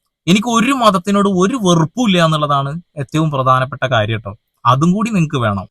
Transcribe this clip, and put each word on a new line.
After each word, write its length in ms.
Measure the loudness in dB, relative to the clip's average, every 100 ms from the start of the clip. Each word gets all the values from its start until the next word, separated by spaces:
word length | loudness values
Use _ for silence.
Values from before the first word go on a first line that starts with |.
| _ _ 0
എനിക്ക് 220 | 0 2
ഒരു 240 | 0 0
മതത്തിനോട് 560 | 2 2 0 0 0 0
ഒരു 280 | 2 0 0
വെറുപ്പും 500 | 2 2 0 -2 0
ഇല്ല 160 | 2
എന്നുള്ളതാണ് 560 | 2 0 0 -2 -2 -8 -12 -12
ഏറ്റവും 320 | -6 -2 -2
പ്രധാനപ്പെട്ട 560 | 0 2 0 0 -6 -2
കാര്യം 320 | 0 0 -4
ട്ടോ. 180 | -8 -16 _ _ 0
അതും 260 | 2 2
കൂടി 180 | 0 -2
നിങ്ങക്ക് 260 | -2 -2 -2
വേണം. 320 | -2 -4 -8